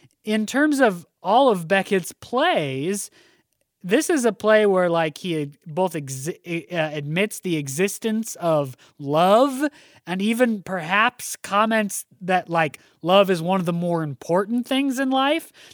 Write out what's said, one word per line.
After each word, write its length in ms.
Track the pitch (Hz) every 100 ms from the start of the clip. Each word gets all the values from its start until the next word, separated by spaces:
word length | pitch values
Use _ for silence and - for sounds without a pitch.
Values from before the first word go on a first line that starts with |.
| _ _
in 200 | - 214
terms 360 | 214 254 302 277
of 260 | 247 175 - _
all 280 | 175 226 277
of 180 | 190 160
Beckett's 440 | 196 185 196 165
plays, 1000 | - - 233 330 285 147 131 156 202 - _ _ _ _ _ _ _
this 280 | 180 240 311
is 160 | 320 240
a 60 |
play 340 | 196 214 214 208
where, 240 | 185 180
like, 260 | 165 160 -
he 360 | 185 160 143 143 -
both 280 | 156 185
exi-, 760 | 165 135 131 143 175 175 165 -
uh, 200 | 175 156
admits 480 | 151 143 165 214 -
the 160 | 185 160
existence 800 | 143 135 202 - 226 220 220 -
of 400 | 170 156 139 127 _ -
love 680 | 139 151 180 214 277 262 294 - _ _ -
and 140 | 185
even 420 | 208 233 247 214
perhaps 720 | 175 185 156 196 233 - - -
comments 680 | - 196 220 220 208 - - -
that, 300 | 180 185 170
like, 280 | 165 156 - _ _
love 300 | 160 196 190
is 100 | 180
one 180 | 165 190
of 60 |
the 80 | 175
more 300 | 170 175 170
important 640 | 156 135 - 175 202 240 240
things 320 | 262 277 247
in 100 | 262
life. 420 | 262 269 320 - - -